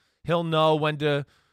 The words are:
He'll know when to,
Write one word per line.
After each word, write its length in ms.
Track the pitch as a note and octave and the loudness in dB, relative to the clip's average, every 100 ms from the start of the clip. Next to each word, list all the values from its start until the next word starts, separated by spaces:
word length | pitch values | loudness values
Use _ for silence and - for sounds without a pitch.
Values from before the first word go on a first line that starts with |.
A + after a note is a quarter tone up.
| _ _ | _ _
He'll 200 | - E3+ | -4 -2
know 320 | E3+ D#3+ D#3+ D#3 | 0 2 2 2
when 220 | D3+ D3+ | 0 -2
to, 280 | D3 C#3+ C#3+ _ _ | -2 -2 -4 _ _